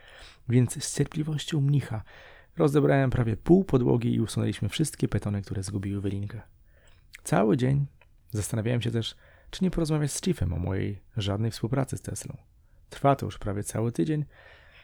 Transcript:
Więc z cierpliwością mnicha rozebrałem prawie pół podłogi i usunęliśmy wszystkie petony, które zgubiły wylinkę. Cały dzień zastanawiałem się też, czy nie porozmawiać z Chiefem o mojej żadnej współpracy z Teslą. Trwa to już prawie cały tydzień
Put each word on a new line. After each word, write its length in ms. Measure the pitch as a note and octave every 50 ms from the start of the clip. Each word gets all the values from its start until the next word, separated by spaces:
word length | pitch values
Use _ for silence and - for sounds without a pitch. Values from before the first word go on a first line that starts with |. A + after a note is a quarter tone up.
| - - - - - - - - - -
Więc 340 | A#2 B2+ B2 A#2 - D3 -
z 120 | - -
cierpliwością 680 | - C#3+ - - D#3+ D3+ D#3 D#3 C#3 - - E3 D3+
mnicha 420 | C#3 C#3+ D3 C#3 - - - G#2 - - - - - - - - - _ - -
rozebrałem 520 | E3 D3 D3 D3+ C#3 C#3+ C#3+ C#3 C3+ B2+
prawie 280 | A#2+ C3 A#2+ A2+ G#2+ -
pół 260 | - - E3+ F#3+ F#3+
podłogi 500 | - - B2 B2 C3+ B2+ A#2+ A#2 A#2+ A#2+
i 80 | A#2
usunęliśmy 480 | A2+ G#2+ - A2+ G#2+ A2 G#2 - A2 G#2
wszystkie 380 | - - D#3+ - - - C#3+ -
petony, 340 | - G#2 - G#2 G2+ G2+
które 220 | G2 - - - F#2+
zgubiły 380 | - G2+ G2+ G2 G2 G2+ G2+
wylinkę. 400 | G2 G2 G2 G2 G2+ G#2 - G#2+ - - - _ _ _ _ _ _ - - _ _ - - - -
Cały 340 | - D#3 F3 G#3 A3 F3+ B2+
dzień 280 | B2 C3+ C#3 C#3+ C#3+ C#3 - - - _ _ _ _ -
zastanawiałem 500 | - G#2+ G2 - - A2+ G#2 A#2 B2 A#2+
się 100 | G#2+ A#2+
też, 240 | A2+ A#2 A2+ - - - - - - - - -
czy 140 | - - F#3
nie 80 | F3+
porozmawiać 400 | - E3+ E3 D3+ D#3+ D3+ D3 C#3
z 100 | - -
Chiefem 320 | - F#3 F3 - - F2 F2+
o 60 | F2
mojej 420 | F2 F#2+ F#2+ G2 G2 G2+ G2+ G2 - - - A2+
żadnej 340 | G2 G2 G2 G2+ A2+ A2+
współpracy 460 | - - - G#2+ B2+ C3+ C3+ - - F#2+
z 40 |
Teslą. 360 | - - - - - - - - - _ _ _ _ _ - - - -
Trwa 260 | - - - C#3 C#3
to 100 | - -
już 120 | G2 - -
prawie 260 | - G#2 G2 G2+ G2+
cały 280 | - - A2 A2 A#2+
tydzień 340 | A#2+ - E3 D#3 D#3 D3+ C#3+ - - - - - - - - - - -